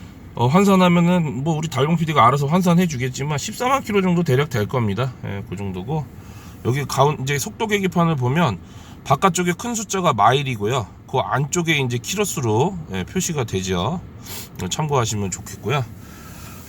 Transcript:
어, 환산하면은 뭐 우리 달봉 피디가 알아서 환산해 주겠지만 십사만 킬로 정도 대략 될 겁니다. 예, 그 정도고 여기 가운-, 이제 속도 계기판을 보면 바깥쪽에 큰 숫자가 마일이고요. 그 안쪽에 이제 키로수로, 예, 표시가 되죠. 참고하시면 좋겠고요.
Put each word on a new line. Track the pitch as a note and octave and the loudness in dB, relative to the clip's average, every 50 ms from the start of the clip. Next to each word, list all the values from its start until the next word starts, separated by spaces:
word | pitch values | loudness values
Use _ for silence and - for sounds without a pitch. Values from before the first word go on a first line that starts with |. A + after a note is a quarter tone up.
| - - - - - - - | -20 -20 -20 -20 -20 -10 -2
어, | - A#2 | 0 2
환산하면은 | B2+ D3 F#3+ G3+ G3+ G3 F#3 F#3 F3 F3 F3 E3+ E3+ F3+ F3+ D#3+ C#3+ G2+ B2 C#3 | 4 6 6 6 6 6 6 6 6 6 6 6 4 4 4 2 0 -2 -2 -2
뭐 | E3 D#3+ | -2 0
우리 | D3+ D#3 | -2 -2
달봉 | D#3+ - A#2 C3+ D#3 E3+ | -2 0 0 2 2 2
피디가 | D#3 E3 D#3 D3+ C#3 A2+ | 2 2 2 4 6 6
알아서 | A#2+ C#3 C#3+ C#3+ | 6 6 4 2
환산해 | C#3 E3 F#3 F3 F3+ E3+ E3+ F#3+ | 2 2 4 4 6 6 6 4
주겠지만 | E3+ D3+ A#2+ B2+ B2+ B2+ - C#3 D3+ D#3 | 2 0 -2 -4 -4 -4 -4 -4 -4 -4
십사만 | C3 - A3 G#3+ - A#3+ B3+ C#4 C4+ - | -4 -4 -6 -6 -2 0 0 0 0 0
킬로 | - G#3 G3+ | 0 0 2
정도 | F#3 F#3 F3 E3+ F3 | 4 4 4 4 4
대략 | D3+ B2+ C3 D3 - | 4 4 2 2 2
될 | - A2+ G#2 | 0 -2 0
겁니다. | F2+ - B2+ A2+ G#2 F#2+ G2+ C3 C3 A#2+ - B2 | 0 0 0 0 0 0 -2 -2 -4 -4 -6 -8
예, | G#2+ G2+ G2 G2 - | -8 -8 -8 -8 -8
그 | F2+ | -8
정도고 | F#2 G2+ G2 F#2 F2+ F#2 B2 D#3 D#3 - - - - - - - - - - - - - | -8 -6 -6 -8 -8 -6 -4 -4 -4 -6 -8 -12 -16 -18 -18 -18 -18 -18 -18 -14 -6 -2
여기 | G#2+ B2+ D3 C3+ | -2 -2 0 -2
가운-, | - - B2+ C#3 D3+ D3+ - | 0 2 4 4 4 2 0
이제 | C3+ C3+ C#3+ | -2 -2 -2
속도 | C#3 - A3 - - A#3 | -2 -4 -6 -6 -4 -2
계기판을 | G#3 G#3 G3+ F#3+ F3+ - F3+ E3+ E3 D#3+ | 0 0 0 0 0 2 2 2 2 2
보면 | C3+ B2 B2 C3+ F3 F3 B2+ G2 E2+ - - - - - - - - - | 2 0 2 2 2 2 2 0 -2 -8 -14 -18 -20 -18 -20 -20 -6 -2
바깥쪽에 | - C#3+ - - F#3+ E3+ F3+ F3+ F3 E3+ | -2 0 2 2 2 2 2 0 -2 -2
큰 | - - A#3+ A#3+ | -2 -4 -6 -6
숫자가 | G#3+ A3 - - G3 F3+ E3 B2 | -6 -6 -4 -2 0 2 2 4
마일이고요. | G#2 G2+ A2+ C3 D3 C#3 C3 B2 G2+ G2+ G#2+ C3+ C3 G2 - - - - - | 4 6 6 4 4 0 -2 -4 -2 -2 -2 -2 -2 -4 -6 -10 -18 -10 -4
그 | - | -2
안쪽에 | C3 - F#2+ A2 B2+ D3 C#3+ - F3 E3+ D#3+ D#3+ C#3+ | -2 0 0 0 0 0 0 0 0 0 2 2 0
이제 | C3 B2 A#2+ | 0 0 -2
키로수로, | B2 - - F#3 G#3 G#3 - - D#3+ B2+ A2+ G#2+ A2+ C#3+ F#3 G3 E3+ D#3 - F#2+ | -4 -4 -4 -2 -2 -2 -2 -2 -2 0 2 2 2 2 0 -2 -6 -8 -8 -6
예, | F#2+ F2+ | -6 -6
표시가 | - - F#3+ F3+ - D#3+ D3 A#2+ | -4 -4 -4 -2 -2 -2 -2 -2
되죠. | - G2 F#2+ F#2 F#2 F#2 F2 F2+ A#2+ F3 F3+ - - - - - - - - - - - - - F2+ | -2 -2 -2 -2 -2 -2 0 0 -2 -4 -6 -8 -12 -16 -16 -14 -12 -12 -12 -12 -12 -10 -8 -8 -6
참고하시면 | - - D#3+ D3 C#3+ C3 A2+ G#2+ A2 G#2 G2+ F#2 | -4 -4 -2 0 0 0 0 0 -2 -4 -4 -4
좋겠고요. | F2 - - - - - - G2+ C#3+ C#3+ A#2+ - - - - - - - - - - - - - - - - | -6 -8 -10 -12 -14 -8 -6 -4 -2 -2 -4 -6 -10 -16 -18 -18 -18 -18 -18 -18 -16 -16 -16 -16 -16 -18 -14